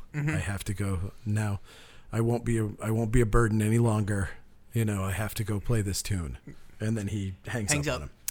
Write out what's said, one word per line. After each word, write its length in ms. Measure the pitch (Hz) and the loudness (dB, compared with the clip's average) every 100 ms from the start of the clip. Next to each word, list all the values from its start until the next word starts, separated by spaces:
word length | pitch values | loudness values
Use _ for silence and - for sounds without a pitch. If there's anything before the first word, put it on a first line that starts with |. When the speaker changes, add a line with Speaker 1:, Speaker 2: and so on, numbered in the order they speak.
| - | -8
Speaker 1:
Mm-hmm. 160 | 151 147 | -4 -2
Speaker 2:
I 100 | 156 | 0
have 260 | 90 101 - | -2 -4 -4
to 80 | |
go 380 | 101 101 92 90 - 107 | -2 -2 -2 -4 -6 -2
now. 360 | 104 107 98 - - - - - | 0 0 -2 -8 -20 -20 -20 -6
I 80 | 110 | 0
won't 240 | 117 117 | 2 0
be 140 | 117 113 | 0 0
a, 100 | 107 104 | 0 -4
I 80 | 110 | -2
won't 220 | 113 113 | 0 4
be 80 | 120 | 4
a 40 | 113 | 6
burden 360 | 113 117 107 | 6 6 4
any 180 | 107 117 | 4 4
longer. 520 | 117 107 104 101 95 - - - - | 4 4 2 0 -2 -6 -16 -20 -6
You 100 | 117 | 0
know, 200 | 107 101 95 | 0 0 -2
I 60 | |
have 220 | 95 107 - | -2 -4 -4
to 80 | 107 | -2
go 160 | 104 | -2
play 200 | - 117 | 2 2
this 200 | 101 92 | 2 -2
tune." 360 | - 95 80 60 - - - - | -2 -2 -4 -8 -12 -16 -16 -6
And 160 | 110 113 | -2 -2
then 100 | 95 | -2
he 280 | 107 95 92 - | -4 -4 -8 -8
hangs 240 | 117 101 | -4 0
Speaker 1:
Hangs 160 | 147 143 | 0 0
Speaker 2:
up 80 | 127 | -4
Speaker 1:
up. 60 | |
Speaker 2:
on 60 | - | -6
him. 20 | - - | -12 -10